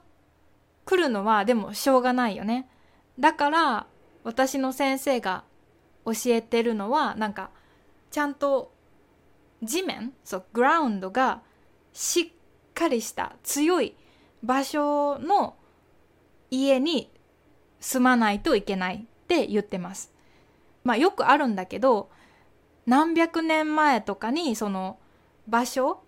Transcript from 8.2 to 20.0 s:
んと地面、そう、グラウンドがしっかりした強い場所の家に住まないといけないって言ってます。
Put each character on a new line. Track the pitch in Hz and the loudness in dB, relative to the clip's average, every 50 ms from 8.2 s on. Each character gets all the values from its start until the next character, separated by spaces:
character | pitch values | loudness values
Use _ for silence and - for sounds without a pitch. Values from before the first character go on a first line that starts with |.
| 294 | -2
ん | 285 269 | -2 -2
と | - 285 277 277 254 - - _ _ _ _ _ _ _ _ _ _ _ _ _ _ _ _ _ _ | -2 0 0 0 0 -2 -8 _ _ _ _ _ _ _ _ _ _ _ _ _ _ _ _ _ _
地 | 233 220 262 359 | -8 -4 -4 -4
面、 | 381 302 - - 214 254 - _ _ | -4 -4 -8 -8 -10 -12 -12 _ _
そ | - 202 185 | -10 -10 -10
う、 | - _ - | -10 _ 0
グ | 226 | 2
ラ | 247 277 320 339 | 2 4 4 2
ウ | 302 240 | 2 0
ン | 208 190 | -2 -4
ド | 190 190 | -6 -4
が | 196 254 262 240 - - _ _ _ _ _ _ _ _ _ _ _ | -2 0 0 0 -2 -4 _ _ _ _ _ _ _ _ _ _ _
し | - - - - 349 | -8 -6 -2 -2 -2
っ | 330 339 _ _ _ _ _ _ _ _ _ | -2 -2 _ _ _ _ _ _ _ _ _
か | - 339 320 | -2 0 0
り | 262 226 | 0 -2
し | 220 - | -4 -6
た | - - 90 - - _ | -8 -8 -8 -8 -10 _
強 | _ - - 285 302 330 370 339 | _ -6 -2 0 2 2 2 0
い | 233 - - _ _ _ _ _ _ _ _ _ | -2 -4 -6 _ _ _ _ _ _ _ _ _
場 | - 226 254 277 269 | -4 -2 0 0 -2
所 | - - 302 294 294 294 294 285 285 285 277 | -2 -2 -2 0 0 0 0 0 0 -2 -4
の | - 330 403 381 254 - - _ _ _ _ _ _ _ _ _ _ _ _ _ _ _ _ _ _ _ | 0 2 2 2 2 0 -6 _ _ _ _ _ _ _ _ _ _ _ _ _ _ _ _ _ _ _
家 | 254 262 269 277 269 254 | -2 0 4 4 4 4
に | 269 330 330 233 - - _ _ _ _ _ _ _ _ _ _ _ _ _ _ | 2 0 0 -2 -2 -6 _ _ _ _ _ _ _ _ _ _ _ _ _ _
住 | - - - 262 | -10 -4 0 2
ま | 247 254 254 | 4 4 4
な | 233 226 208 | 4 2 2
い | 202 208 | 0 0
と | - 330 269 | 0 2 2
い | 202 | 2
け | 196 - 196 | 0 -2 -4
な | 185 185 185 | -4 -4 -6
い | 190 | -6
っ | 208 226 - _ _ _ | -8 -14 -18 _ _ _
て | - 349 311 240 | 0 0 0 2
言 | - 202 208 | 0 0 -2
っ | 202 | -2
て | - - 180 | -2 -8 -10
ま | 175 175 196 | -8 -10 -12
す。 | - | -14